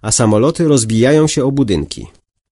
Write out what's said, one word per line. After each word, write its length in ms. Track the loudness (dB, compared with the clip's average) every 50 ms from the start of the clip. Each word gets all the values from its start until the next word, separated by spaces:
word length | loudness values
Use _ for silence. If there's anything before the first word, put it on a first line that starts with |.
a 100 | -8 -4
samoloty 560 | -2 0 2 2 2 2 2 0 0 0 0 0
rozbijają 600 | 2 0 0 0 0 0 2 2 4 2 2 0
się 180 | 0 -2 -2
o 60 | -2
budynki. 560 | 0 -2 0 0 0 -4 -4 -6 -10 -14 -14 -18 _ _ _ _ _ _ _ _ _